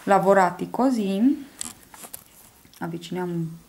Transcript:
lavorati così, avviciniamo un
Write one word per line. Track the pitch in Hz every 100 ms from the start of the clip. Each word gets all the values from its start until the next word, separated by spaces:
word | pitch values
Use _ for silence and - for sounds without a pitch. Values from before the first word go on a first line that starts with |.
lavorati | - 196 185 196 180 180 170
così, | - 262 233 196 196 247 302 - - - - - - - - - - - _ _ -
avviciniamo | 175 170 170 175 180
un | 170 165 165